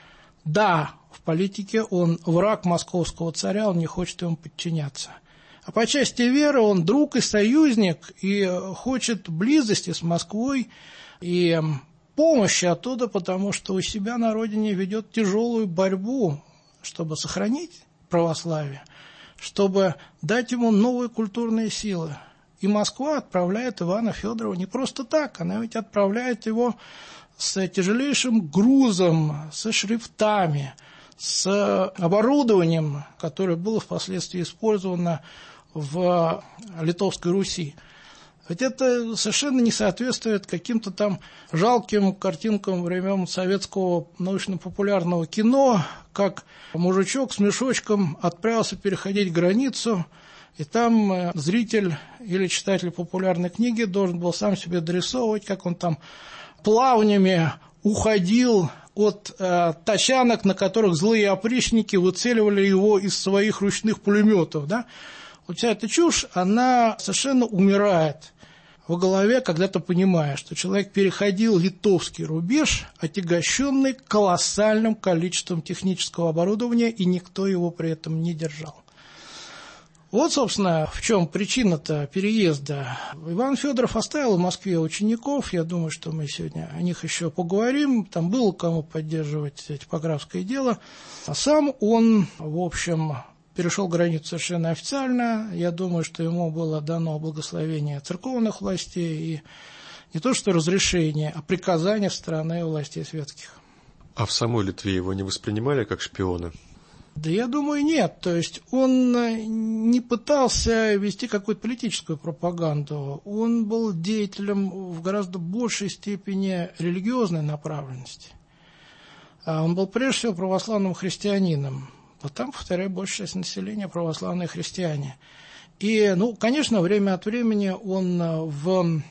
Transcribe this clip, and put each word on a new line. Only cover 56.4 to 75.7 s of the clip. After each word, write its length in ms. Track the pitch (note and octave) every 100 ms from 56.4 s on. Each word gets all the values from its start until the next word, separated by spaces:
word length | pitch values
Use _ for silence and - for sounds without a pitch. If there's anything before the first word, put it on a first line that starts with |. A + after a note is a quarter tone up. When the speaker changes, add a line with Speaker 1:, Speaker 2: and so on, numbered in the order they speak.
| - -
Speaker 1:
плавнями 880 | G#3 A3 C4 A#3 G#3+ G3+ F#3 F3 D#3+ - - _
уходил 880 | G#3 G#3+ A3 G#3 F3 A#3 B3 G#3 D#3+ - -
от, 420 | - G#3 G3+ - -
э, 340 | F#3 F3 E3+ D#3
тачанок, 640 | - G3 - C4 B3 A3 G3
на 80 |
которых 420 | F#3+ F#3+ A3+ G#3 D#3+
злые 340 | G#3 A3+ G3+
опричники 640 | F#3+ A3+ B3 - A3+ G3+ G3
выцеливали 640 | F#3 F#3 B3 A3+ G#3 G3+
его 380 | G3 F#3+ G#3 G#3
из 180 | G3+ -
своих 440 | F#3+ G3 G#3+ -
ручных 400 | G3+ - A3 G3
пулемётов, 640 | G3+ G#3 G#3+ G3+ D#3 D#3 C#3+
да? 180 | A3+ - - - - - - -
Вот 100 | F3
вся 140 | A#3
эта 160 | G#3 A3
чушь, 380 | - E4+ - -
она 640 | F3+ F#3 A3+ B3+ B3 A3+ -
совершенно 460 | - - C4+ C4 A#3
умирает, 880 | F#3+ G3 G3 G3+ E3+ D#3 - - _ - - - - -
во 100 | F3
голове, 440 | F#3 F#3+ G3+ B3+
когда 260 | A3 D#3+ F#3+
ты 120 | F#3+
понимаешь, 600 | - F3+ F#3+ E3+ D3 C#3
что 160 | - D#3+
человек 360 | F3+ G3 G3
переходил 640 | G3 F#3+ - G3+ F#3+ A3+ F#3+
литовский 640 | F#3 - G#3+ F3+ - -
рубеж, 640 | D#3+ D#3+ F3 D4 C#4 - - -
отягощённый 920 | D#3+ G3+ E3+ E3+ - - C#4 C4+ C4+
колоссальным 1040 | C4 - G#3+ G3 F3 - G3+ G#3+ G#3+ A3 A3
количеством 640 | F#3+ E3 F3+ - - E3+
технического 680 | -